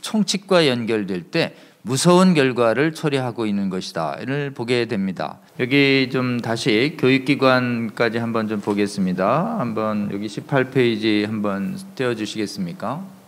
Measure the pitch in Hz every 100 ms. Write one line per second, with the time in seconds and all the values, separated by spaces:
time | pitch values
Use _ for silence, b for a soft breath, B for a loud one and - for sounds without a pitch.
0 | - 220 196 190 - 180 156 123 110 110
1 | 98 92 82 165 135 B B B - 131
2 | 170 175 190 160 135 120 117 110 156 160
3 | 156 139 127 117 110 101 98 92 92 -
4 | 80 71 110 143 143 135 120 123 117 113
5 | 95 80 76 - b - 127 139 139 135
6 | 131 131 127 120 110 113 135 107 143 160
7 | 127 135 131 135 131 127 123 120 113 -
8 | 117 113 117 113 110 107 101 104 101 -
9 | 92 90 95 139 208 226 120 110 110 107
10 | 104 101 107 - - 139 131 135 120 110
11 | 110 104 104 110 101 98 95 95 - -
12 | 127 117 107 110 101 - 87 - 101 143
13 | 196 -